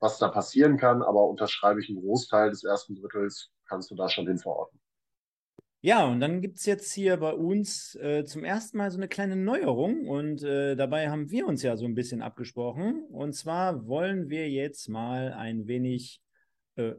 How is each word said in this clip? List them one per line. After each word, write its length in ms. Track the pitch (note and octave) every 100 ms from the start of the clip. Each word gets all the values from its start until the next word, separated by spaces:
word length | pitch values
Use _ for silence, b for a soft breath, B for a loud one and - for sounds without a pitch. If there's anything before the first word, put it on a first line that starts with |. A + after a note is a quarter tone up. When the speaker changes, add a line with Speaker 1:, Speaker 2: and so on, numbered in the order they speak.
Speaker 1:
was 180 | A2 -
da 100 | G2+
passieren 500 | - - C3 D3 C#3
kann, 240 | B2+ A#2+
aber 260 | - G2+ G2+
unterschreibe 520 | G2+ G#2 - G2+ G#2
ich 100 | G2+
einen 100 | G2
Großteil 500 | F#2 A#2+ - G#2+ G#2+
des 140 | G2+
ersten 300 | F#2+ G2+ -
Drittels, 560 | G2 G2+ G#2 G2+ - - _ -
kannst 220 | F#2+ F2+
du 40 |
da 140 | F#2 F#2
schon 180 | - F2
hin 120 | F2+
verorten. 400 | F2+ - - _ _ _ _ _ _ _ _ - _ _
Speaker 2:
Ja, 240 | D3+ A3+ D3
und 140 | A#2+
dann 200 | C#3+ F3
gibt's 240 | F3+ -
jetzt 280 | - G3 -
hier 260 | - F#3+ F3+
bei 140 | D#3
uns, 600 | D3+ E3 G3+ G3+ - - -
äh, 280 | C#3+ D3
zum 200 | D3+ D3
ersten 340 | D#3+ G3+ A3 G#3+
Mal 120 | G3+
so 60 | F3+
eine 120 | F#3+
kleine 280 | - G3+ F#3+
Neuerung 720 | F#3+ C4+ D#4 A#2+ E3+ D#4 A#3+
und, 340 | C#3 D3+ D3+
äh, 320 | C#3+ C#3 C#3+
dabei 360 | C3+ C3+ D3+ D#3
haben 200 | D3+ D3
wir 160 | A3 F#4+
uns 160 | C#3
ja 140 | C3 A2+
so 80 |
ein 100 | A#2+
bisschen 280 | A#2 A#2+ A#2
abgesprochen. 840 | A2+ - A#2 - A#2+ A#2+ G3 D#4+ D#4
Und 240 | C#3 D3
zwar 520 | C#3+ D#3+ E3 F#3 D#3 A2
wollen 440 | C#3 F3+ G3 D#3
wir 180 | D3+ D#3+
jetzt 400 | C3+ C#3+ C#3 -
mal 460 | G#2+ A#2 B2+ C3
ein 340 | A2 A2+ A2+ G#2+
wenig 540 | B2 B2+ B2 B2 - _ _ _ _ _ -
äh, 180 | A2+